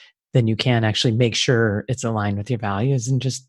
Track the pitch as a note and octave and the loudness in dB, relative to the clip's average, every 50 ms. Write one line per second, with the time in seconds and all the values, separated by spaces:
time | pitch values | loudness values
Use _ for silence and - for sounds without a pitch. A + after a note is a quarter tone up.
0 | - - _ _ _ _ - C3 A2+ A2 A2 G#2 - C3 A#2+ A2+ A2 G#2+ G#2 - | -20 -20 _ _ _ _ 0 2 2 2 0 0 0 2 2 2 2 0 0 0
1 | - B2 A2 A#2+ B2 A2+ A2 - - - B2 A2+ A2+ G#2+ G2+ G#2 - - B2+ - | 0 0 2 2 2 2 2 0 0 2 2 2 2 2 0 -2 -4 -4 -6 -4
2 | - A2+ A2+ G#2+ G2+ G#2 G2+ G2+ G2+ - B2 G#2+ - G2+ F#2+ G2 B2 C3+ C#3 B2+ | -4 -4 -2 -2 -2 -2 -2 -4 -4 -4 -6 -4 -4 -4 -2 -2 0 0 0 0
3 | A2 B2+ C3+ B2 B2+ C3 - - - | 0 0 -2 0 -2 -4 -6 -6 -14